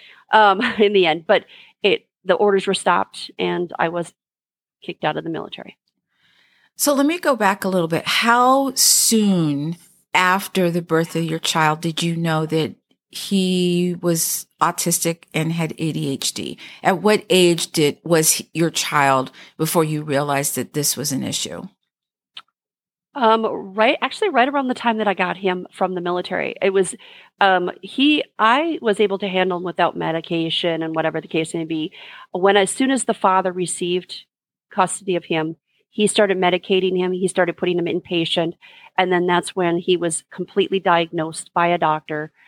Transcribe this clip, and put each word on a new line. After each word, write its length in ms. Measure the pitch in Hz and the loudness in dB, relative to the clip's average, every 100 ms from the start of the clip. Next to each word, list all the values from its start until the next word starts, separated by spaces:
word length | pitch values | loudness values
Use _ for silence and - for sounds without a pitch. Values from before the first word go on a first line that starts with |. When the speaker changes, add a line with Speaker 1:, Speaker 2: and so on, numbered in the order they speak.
| - - - | -20 -20 0
Speaker 1:
um, 260 | 220 208 190 | 4 6 4
<laughs> 180 | 240 214 | 0 2
in 140 | 202 | 2
the 140 | 202 170 | 4 2
end. 200 | 160 160 | 2 2
But 200 | 190 - - - _ | 0 0 -20 -20 _
it, 240 | 202 - _ _ 185 | 0 0 _ _ -2
the 80 | |
orders 320 | 180 208 196 196 | 2 2 2 0
were 80 | |
stopped, 560 | 190 - 175 196 - - - | -2 0 0 -2 -8 -14 -6
and 340 | 180 175 175 - | -4 -4 -6 -4
I 100 | 165 | -4
was 240 | 170 170 _ _ _ _ _ _ _ | -4 -8 _ _ _ _ _ _ _
kicked 200 | - - | -16 -6
out 140 | 151 156 | -4 -4
of 80 | |
the 60 | 165 | -6
military. 480 | 165 - - - - _ _ _ _ _ _ _ _ _ - | -8 -10 -14 -18 -20 _ _ _ _ _ _ _ _ _ -4
Speaker 2:
So 160 | 277 | 0
let 140 | 277 285 | 2 2
me 120 | 349 | 0
go 180 | 320 240 | 0 2
back 280 | 202 202 | 0 0
a 60 | 190 | -2
little 180 | 185 165 | 0 0
bit. 180 | 165 - | -2 -2
How 680 | - 226 240 254 269 269 | -2 2 4 4 4 2
soon 1040 | - - - - 226 208 185 156 143 151 170 _ _ _ | 0 2 2 2 2 4 2 2 0 -4 -8 _ _ _
after 580 | 175 185 190 196 190 175 | 0 2 2 -2 -2 0
the 120 | 175 | 0
birth 340 | 170 160 165 165 | 0 0 0 -2
of 80 | |
your 140 | 165 160 | -4 -4
child 420 | - 170 156 160 | -2 0 0 0
did 220 | 165 160 | -4 -4
you 120 | 170 | -4
know 300 | 165 165 160 | -2 -2 -2
that 300 | 156 160 151 - _ _ _ | 0 -2 -2 -8 _ _ _
he 880 | - - 196 185 180 180 175 180 175 | -12 -2 0 2 2 2 2 0 -2
was 440 | 175 165 - - - - | -2 0 -2 -4 -8 -2
autistic 640 | 160 - 175 170 165 165 _ | -2 -2 -2 -2 -2 -6 _
and 200 | - 165 | -4 -2
had 200 | 165 160 - | -2 -4 -4
A 140 | 160 | -4
D 160 | 156 147 | -4 -4
H 240 | 135 - | -4 -6
D? 240 | - 71 - - - | -6 -10 -12 -18 -4
At 180 | - 185 | 0 2
what 240 | 202 214 - | 2 2 2
age 420 | 185 175 165 - | 4 4 2 -2
did, 240 | - 147 - | 0 0 0
was 280 | 160 165 160 | 0 2 2
he, 180 | - - | 0 -4
your 180 | 156 165 | -2 -2
child, 600 | - - 147 139 135 131 - - - | -2 -2 2 4 2 0 -8 -16 -6
before 280 | 160 175 | -2 0
you 180 | 156 151 | 0 -2
realized 520 | 151 139 147 139 143 - | -2 -2 0 -2 -2 -4
that 180 | 120 | -6
this 240 | 151 143 - | -4 -4 -4
was 140 | 147 | -4
an 100 | 135 | -4
issue? 400 | 120 - - 85 185 _ _ _ _ _ _ - - _ _ _ _ _ _ | -4 -6 -8 -10 -14 _ _ _ _ _ _ -20 -20 _ _ _ _ _ _
Speaker 1:
Um, 320 | 285 226 220 220 - 196 | 0 2 2 0 -4 -6
right, 240 | 190 226 - | 0 2 2
actually 280 | 262 - 427 | -2 -2 0
right 200 | 262 254 | 2 2
around 200 | 277 254 | 0 -2
the 60 | |
time 240 | 247 240 220 | -2 -2 0
that 100 | 208 | 0
I 60 | |
got 220 | 190 180 180 | 0 -2 -2
him 300 | 190 180 180 | -2 -2 -6
from 220 | - 185 | -4 -2
the 60 | 185 | -2
military. 540 | 175 180 180 175 67 - | -4 -4 -4 -4 -4 -2
It 80 | 196 | 0
was, 240 | 190 180 - - - - - | 2 0 -2 -16 -20 -10 2
um, 320 | 196 185 175 - | 4 4 0 -6
he, 400 | 196 - 285 294 - - | -8 0 2 2 -2 0
I 400 | 220 254 339 311 | 2 4 0 -2
was 200 | 233 202 | 0 2
able 180 | 208 190 | 2 0
to 100 | 202 | -2
handle 300 | 185 185 175 | 0 0 -2
him 60 | |
without 320 | 175 170 175 - | -4 0 0 0
medication 840 | 160 165 - 170 165 - 170 160 | -4 -4 -2 -2 -2 -2 -2 -2
and 100 | 160 | -2
whatever 260 | 160 160 156 | -2 -2 -2
the 60 | 156 | -4
case 260 | 165 160 | -4 -2
may 120 | 170 | -4
be. 280 | 160 160 151 - - - - | -6 -6 -6 -10 -20 -20 -12
When, 260 | 180 190 202 | 0 2 4
as 140 | 196 | 2
soon 220 | - 262 | 0 0
as 120 | 262 | 0
the 80 | - | -2
father 380 | 214 196 185 185 | 0 2 2 0
received 760 | 180 170 - 175 180 - - - _ _ _ _ | -2 -4 -4 -2 -4 -4 -16 -20 _ _ _ _
custody 460 | - 180 - 196 175 | -2 -2 -2 -4 -4
of 80 | |
him, 320 | - 165 156 165 _ _ _ | -2 -4 -4 -6 _ _ _
he 160 | - 208 | 0 0
started 320 | - 202 185 | 2 2 2
medicating 580 | 180 180 - 185 185 185 | 0 0 0 0 0 0
him. 140 | 180 | -2
He 160 | 180 185 | -2 -2
started 300 | - 175 165 | 0 -2 0
putting 240 | 175 180 | -2 0
him 60 | 165 | -2
inpatient. 680 | 170 - 175 165 - 165 - - - - - | -4 -4 -4 -2 -2 -2 -4 -18 -20 -10 -2
And 140 | 185 | 0
then 160 | 180 180 | 2 2
that's 300 | 175 175 - | 0 0 -2
when 220 | 170 170 | 0 0
he 180 | 170 175 | 0 0
was 260 | 170 165 - | 0 -4 -10
completely 480 | - 180 - 190 196 | -12 -6 -2 0 0
diagnosed 720 | 180 170 170 170 160 156 - | 2 2 2 -4 -6 -8 -6
by 140 | 180 175 | -2 0
a 120 | 175 | 2
doctor. 520 | 160 156 - 151 156 _ | 0 -2 -4 -8 -8 _